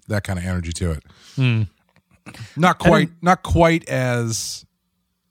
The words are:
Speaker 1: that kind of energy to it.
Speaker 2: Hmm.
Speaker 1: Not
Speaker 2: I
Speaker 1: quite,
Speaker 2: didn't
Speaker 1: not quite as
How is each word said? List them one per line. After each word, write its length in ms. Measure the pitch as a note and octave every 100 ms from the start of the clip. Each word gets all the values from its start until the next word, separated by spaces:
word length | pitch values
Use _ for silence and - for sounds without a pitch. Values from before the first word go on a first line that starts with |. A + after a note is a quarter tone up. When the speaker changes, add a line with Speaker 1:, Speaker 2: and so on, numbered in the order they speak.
| -
Speaker 1:
that 160 | G#2
kind 140 | - F2+
of 60 |
energy 280 | F#2 F2+ E2
to 180 | E2 F2
it. 100 | D#2 - _ - -
Speaker 2:
Hmm. 260 | B2+ A2+ G#2+ _ _ _ _ _ - - A2 C#3+
Speaker 1:
Not 200 | F3 E3
Speaker 2:
I 40 | E3+
Speaker 1:
quite, 100 | D#3+ D#3
Speaker 2:
didn't 140 | -
Speaker 1:
not 200 | E3+ F#3
quite 460 | - E3 E3 E3 -
as 760 | C3 B2+ A#2+ A#2 A2 - - - _ _ _ _ _ _